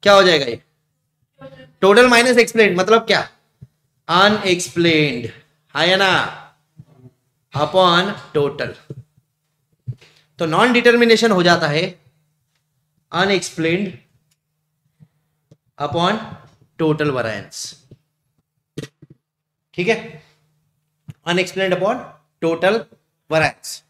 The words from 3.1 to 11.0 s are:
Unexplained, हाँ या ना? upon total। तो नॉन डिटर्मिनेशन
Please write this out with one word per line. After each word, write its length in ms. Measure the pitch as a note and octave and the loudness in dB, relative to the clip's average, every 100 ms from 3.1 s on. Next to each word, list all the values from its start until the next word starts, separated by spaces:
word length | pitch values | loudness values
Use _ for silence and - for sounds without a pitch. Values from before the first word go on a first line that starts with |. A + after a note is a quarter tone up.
| F#3 - _ _ _ - _ _ _ - | -2 -2 _ _ _ -20 _ _ _ -4
Unexplained, 1200 | E3+ G3+ G#3 G3 F3+ - - E3+ D#3 D3+ B2 A#2+ - _ _ _ C#3 | 2 2 2 -2 -4 -4 -2 0 2 0 -4 -12 -16 _ _ _ -4
हाँ 100 | E3+ | 0
या 120 | F#3+ | 2
ना? 140 | G3 E3+ G#2 - - _ _ _ - _ - _ _ _ _ | 2 0 -2 -10 -20 _ _ _ -20 _ -20 _ _ _ _
upon 560 | C3+ D3 F#3 F#3 E3+ G3 G#3 - | -4 -2 2 2 2 -2 -8 -8
total। 400 | D3+ C#3+ C#3 A#2 - _ C#3 - _ _ _ _ _ _ _ - - _ _ _ _ | -4 -4 -6 -12 -12 _ -20 -20 _ _ _ _ _ _ _ -16 -16 _ _ _ _
तो 60 | E3 | -4
नॉन 280 | E3 A#3 | 0 2
डिटर्मिनेशन 580 | A#3+ A#3 A#3 | 2 4 4